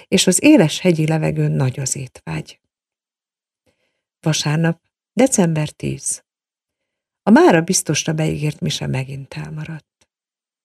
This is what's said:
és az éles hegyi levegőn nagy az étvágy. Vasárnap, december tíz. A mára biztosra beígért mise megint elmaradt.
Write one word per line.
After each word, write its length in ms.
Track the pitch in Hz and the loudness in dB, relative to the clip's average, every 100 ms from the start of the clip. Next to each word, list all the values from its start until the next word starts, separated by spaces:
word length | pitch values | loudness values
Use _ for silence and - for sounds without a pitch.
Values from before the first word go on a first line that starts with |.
| - | -4
és 180 | 190 - | 0 2
az 160 | 180 | 4
éles 380 | 294 302 156 - | 6 6 4 2
hegyi 260 | 185 160 156 | 0 0 0
levegőn 460 | 160 160 156 151 | 0 -2 -2 -2
nagy 280 | 156 131 127 | 0 -2 -4
az 160 | 131 - | -6 -8
étvágy. 640 | 127 - - 160 - - _ _ _ _ _ _ _ _ _ _ _ _ _ _ _ _ | -10 -14 -10 -10 -10 -20 _ _ _ _ _ _ _ _ _ _ _ _ _ _ _ _
Vasárnap, 600 | 160 151 151 151 165 165 _ _ _ | -4 -2 -2 0 -2 -2 _ _ _
december 560 | - 269 - 170 160 151 | 0 2 2 0 0 -6
tíz. 560 | - 143 139 - - _ _ _ _ _ _ _ _ _ _ | -8 -8 -8 -8 -10 _ _ _ _ _ _ _ _ _ _
A 80 | - | 4
mára 300 | 240 349 175 | 6 6 4
biztosra 520 | 165 185 - 151 - | 2 -2 -2 -4 -4
beígért 480 | 156 156 156 151 - | -4 -4 -4 -6 -4
mise 260 | 156 - 147 | -6 -6 -6
megint 480 | 135 131 139 135 | -6 -8 -12 -14
elmaradt. 720 | - 156 156 156 156 - _ _ _ _ _ _ _ | -14 -12 -12 -12 -14 -18 _ _ _ _ _ _ _